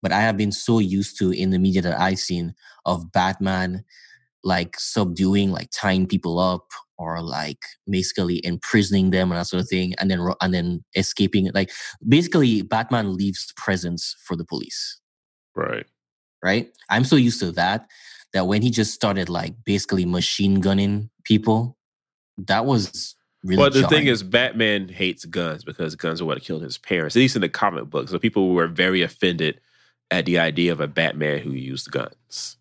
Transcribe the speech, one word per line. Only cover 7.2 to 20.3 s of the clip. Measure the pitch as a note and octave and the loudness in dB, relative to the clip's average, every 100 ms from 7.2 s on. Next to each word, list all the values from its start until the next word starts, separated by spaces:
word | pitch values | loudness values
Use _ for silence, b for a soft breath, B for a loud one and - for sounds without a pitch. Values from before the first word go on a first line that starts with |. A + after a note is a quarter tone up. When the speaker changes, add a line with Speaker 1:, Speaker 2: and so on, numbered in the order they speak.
Speaker 1:
like, | E2 - D2+ C#2+ - - - | -6 -6 -8 -10 -16 -18 -4
basically | F#2+ F#2 - F2+ F2 | -2 -2 -2 0 0
imprisoning | F2+ E2+ - A2+ G2 G2+ F#2 | -2 -6 0 2 4 4 4
them | F#2 F#2 | 4 2
and | F2 | 0
that | F2 | -2
sort | F#2 | -4
of | F2+ | -2
thing, | F#2 F#2 F2+ | -2 -2 -2
and | F#2+ | 0
then | F#2 | 0
ro-, | F2 - | 0 -2
and | F#2 | 0
then | F2+ F2 F2 - | 0 -2 -4 -6
escaping. | - F#2 - G2 G#2 F#2+ | -4 -2 2 2 4 2
Like, | G2 F#2+ B B B G#2+ | 0 -2 B B B 4
basically, | C#3 F3 F3 C3+ G#2+ | 4 4 4 4 2
Batman | F#2+ A2 A#2 B2 G#2 F#2 | 0 -2 0 -2 -2 -2
leaves | G2 F#2+ - - | -2 -4 -10 -8
presents | - F#2+ F2 E2+ - - | -2 -2 -2 -6 -8 -10
for | - F2 | -8 -8
the | |
police. | E2 D2 - - - - _ _ _ _ _ - | -6 -8 -8 -10 -10 -12 _ _ _ _ _ -6
Speaker 2:
Right. | - A1 - _ _ _ _ _ | -4 -6 -10 _ _ _ _ _
Speaker 1:
Right? | F2+ G#2 A#2+ _ _ | 0 0 -2 _ _
I'm | G#2+ | 0
so | B2+ D3+ | 4 6
used | A#2+ A2+ | 4 2
to | F#2 | -4
that, | E2 F2 G#2+ - B B B B | 0 0 0 -6 B B B B
that | F#2+ F#2 | -2 0
when | G#2 | 2
he | A#2+ | 2
just | A2+ G#2+ | 2 0
started, | - A2 G2 F2 | 0 -2 -2 -2
like, | F2 F2+ - | -4 -6 -10
basically | - G2+ - F#2+ | -2 -2 0 0
machine | F2 F2+ E2+ | 2 0 0